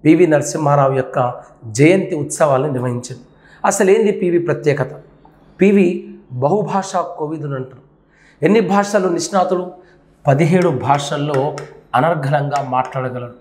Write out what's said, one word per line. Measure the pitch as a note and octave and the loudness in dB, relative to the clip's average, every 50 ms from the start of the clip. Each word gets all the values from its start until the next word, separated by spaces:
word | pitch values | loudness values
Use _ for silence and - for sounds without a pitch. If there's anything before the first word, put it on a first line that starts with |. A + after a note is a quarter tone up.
| - | 4
పివి | D3+ D#3+ D#3 F#3 | 4 4 6 4
నరసింహారావు | D#3+ D3+ C#3+ C#3 - - - D3+ C#3+ C#3+ C#3+ C#3 C3+ C3+ | 4 4 0 0 -2 -6 -2 0 2 2 2 2 2 0
యొక్క | C3 C3 - - C3+ B2+ B2 B2 - - - - _ - A2+ G#2 | -2 -4 -4 -4 -2 -2 -2 -4 -10 -18 -20 -20 _ -18 -10 0
జయంతి | A#2 C#3+ D#3+ F#3 F#3+ F3 - F3+ | 4 4 4 4 4 0 -4 -6
ఉత్సవాలను | D3+ C#3 D3 - - E3 D3 C3+ C3 C#3 D3+ | -6 -6 -8 0 0 2 2 2 0 0 -2
నిర్వహించారు. | C3+ B2 B2 B2+ A#2+ A#2+ A#2+ - B2+ - - _ _ _ _ - - - - | -4 -4 -4 -4 -6 -6 -10 -12 -18 -18 -20 _ _ _ _ -20 -14 -4 -2
అసలు | G3+ - - G#3+ F#3 | -2 0 2 4 4
ఏంది | G3+ A3+ A3 G#3 | 4 4 4 0
పివి | G3 - G3 F3 E3+ E3+ | 0 0 -2 0 0 0
ప్రత్యేకత? | E3+ D#3 D3 - - D3 C3+ - C3 - - - - - - _ _ - _ _ _ _ _ - | 0 0 -4 -2 0 -2 0 0 -4 -6 -8 -18 -20 -20 -20 _ _ -20 _ _ _ _ _ 2
పివి | F3+ G3+ G3+ G3+ F#3 F3 F#3 - - - - - - _ | 2 4 6 4 4 2 0 -4 -10 -14 -20 -20 -18 _
బహుభాషా | B2+ B2 C3 D3 F3+ G#3+ F3+ D#3 G3 G3 F#3+ - - F3+ | -6 -2 0 0 0 0 -2 -2 -4 -4 -4 -2 -4 -4
కోవిదుడు | E3 - - - D#3 D3 D#3+ D#3 D3 C#3+ C#3 | -4 -4 -8 -8 -8 -8 -8 -8 -8 -8 -8
అంటారు. | C3 B2+ - - - _ _ _ _ _ _ _ _ _ _ _ _ D3 | -8 -10 -12 -16 -20 _ _ _ _ _ _ _ _ _ _ _ _ 2
ఎన్ని | E3 G#3 A3+ | 4 4 4
భాషలు | G3+ E3+ G3 G3+ G3+ G3+ - G#3 F#3 | 4 4 2 2 2 2 0 0 0
నిష్ణాతుడు? | F3+ E3+ E3+ - - G3+ F#3+ F3+ F#3 F#3+ F3+ F3+ F3+ - - - _ _ _ _ _ _ _ _ | 0 -2 -2 -4 -2 0 0 0 2 0 -4 -4 -8 -12 -18 -20 _ _ _ _ _ _ _ _
పదిహేడు | D3 C3+ C#3 E3+ D3+ F3+ F#3 F3 E3+ | 2 2 4 4 2 4 2 2 2
భాషల్లో | C#3+ A#2+ A2 B2 C#3 C#3+ C#3+ - D#3 C#3+ C#3+ D3+ D3 C3 C#3 D3+ D3 - - - - - _ _ - | 0 0 0 0 0 0 0 -4 -4 -4 -4 -2 0 0 -2 -2 -6 -8 -14 -16 -20 -20 _ _ 0
అనర్గళంగా | B2 C#3+ E3 F3 D#3 C#3 C3+ D3+ D3 C#3+ C#3 C#3 C#3 C3+ C3 | 2 2 2 0 0 -2 -2 0 0 -2 -2 -4 -4 -4 -2
మాట్లాడగలడు. | B2+ B2+ B2+ - - C3+ B2+ C3 B2+ B2 B2 A#2+ - - | -2 -2 -2 -2 -6 -6 -6 -6 -8 -8 -12 -12 -16 -20